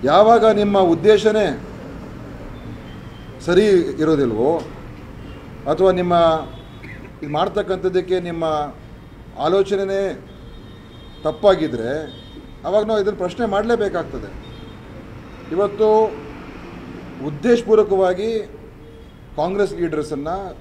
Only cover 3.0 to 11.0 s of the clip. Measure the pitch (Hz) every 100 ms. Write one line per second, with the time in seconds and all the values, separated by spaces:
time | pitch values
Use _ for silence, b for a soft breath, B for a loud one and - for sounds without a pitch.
3 | - - - - - 175 214 185 143 135
4 | 156 156 127 107 131 165 - - - -
5 | - - - - - - - 156 190 180
6 | 180 175 165 160 - - - - - -
7 | - - 147 156 190 202 185 185 180 180
8 | 175 185 175 165 160 151 147 - - -
9 | - - - - 147 190 196 196 196 196
10 | 190 - - - - - - - - -